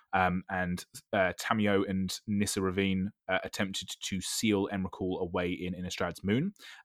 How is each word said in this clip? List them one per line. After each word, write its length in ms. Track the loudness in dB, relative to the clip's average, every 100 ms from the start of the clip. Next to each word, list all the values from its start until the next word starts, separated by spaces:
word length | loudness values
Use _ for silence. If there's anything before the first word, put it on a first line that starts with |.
| _
um, 320 | 2 4 2 -2
and, 340 | -2 -2 -2 -6 -18 _
uh, 180 | 2 2 2
Tamiyo 500 | -2 2 4 4 2
and 300 | 0 -2 -4 -2
Nissa 340 | 0 2 2
Ravine, 500 | 0 2 2 2 0 -4 -2
uh, 80 | -2 -2
attempted 420 | -4 -2 -4 -8 -10
to 180 | -6 -4
seal 480 | -4 0 2 4 2
Emrakul 540 | -2 -4 -4 -4 -2
away 280 | -2 0 -2
in 260 | -2 -4 -4
Innistrad's 500 | -6 -4 -4 -2 0
Moon. 280 | 2 0 -6 -20 -18